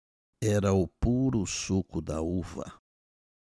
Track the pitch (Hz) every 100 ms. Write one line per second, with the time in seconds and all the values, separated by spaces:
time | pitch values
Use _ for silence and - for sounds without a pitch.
0 | _ _ _ - 110 104 98 95 85 -
1 | 120 123 131 117 92 - - 95 - 80
2 | 80 78 82 92 82 - - - _ _
3 | _ _ _ _